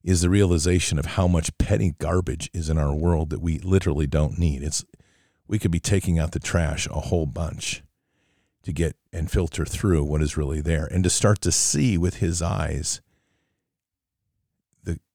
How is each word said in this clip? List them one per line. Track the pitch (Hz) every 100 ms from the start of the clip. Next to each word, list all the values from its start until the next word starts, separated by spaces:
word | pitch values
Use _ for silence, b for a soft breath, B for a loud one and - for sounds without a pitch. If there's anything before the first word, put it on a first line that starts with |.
is | - 90
the | 87
realization | 98 95 85 78 90 - 76
of | 78
how | - 90
much | 87 - -
petty | - 104 95 73
garbage | 80 90 92 78 -
is | 85 80
in | 80
our | 73
world | 73 85 82 78
that | -
we | 85 76
literally | 85 95 90 73 73
don't | 76 76 78
need. | 85 67
It's, | 73 - - _ b b b b -
we | 104
could | 95
be | 85
taking | - 98 92 82
out | 78
the | -
trash | - 90 78 76 -
a | -
whole | - 87 78
bunch | 85 82 - - - - _ _ _ _ _ _ _
to | -
get | 78 82 - _
and | 87 76
filter | - 85 -
through | 80 - 104 82
what | 73 76
is | 76 -
really | 71 76
there, | 78 82
and | - 90
to | 90
start | - 104 104
to | 90
see | - - 147 131 90
with | 87 -
his | 90 85
eyes | 80 76 76 73 78 - _ _ _ _ _ _ _ _ _ _ _ _ _ _ _ _ _ _
the, | - 85 _